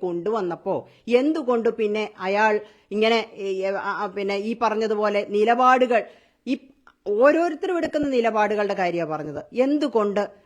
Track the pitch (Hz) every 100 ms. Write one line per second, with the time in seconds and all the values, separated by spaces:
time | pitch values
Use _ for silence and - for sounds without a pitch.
0 | 180 170 185 226 180 160 196 147 - _
1 | - 240 285 320 247 240 226 226 214 214
2 | 208 - 185 202 220 214 214 - _ 208
3 | 220 226 - - 196 190 190 196 202 185
4 | 202 196 196 202 214 226 233 220 220 208
5 | 214 208 208 208 220 233 254 254 247 233
6 | - - _ _ 233 277 - _ _ _
7 | - 208 277 302 339 302 370 339 320 302
8 | 285 254 226 214 208 214 202 196 180 170
9 | 156 156 151 147 - 233 269 294 285 220
10 | 202 196 202 -